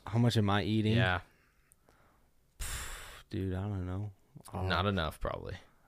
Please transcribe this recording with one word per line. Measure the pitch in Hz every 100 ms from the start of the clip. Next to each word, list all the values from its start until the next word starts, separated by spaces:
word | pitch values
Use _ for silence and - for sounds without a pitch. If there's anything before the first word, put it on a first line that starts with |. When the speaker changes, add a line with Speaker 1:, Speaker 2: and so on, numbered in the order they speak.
| -
Speaker 1:
How | 113
much | 120 113
am | 104
I | 101
eating? | 95 110 107 110
Speaker 2:
Yeah. | 92 87 - _ _ _ _ _ _ _ _ _ _ _ _ _ - - - - - - -
Speaker 1:
Dude, | 98 95
I | 92
don't | 101 98 90
know. | 92 104 - _ - -
Uh, | 92
Speaker 2:
Not | 92 85 98
enough, | 95 78 -
probably. | - - - 92 - _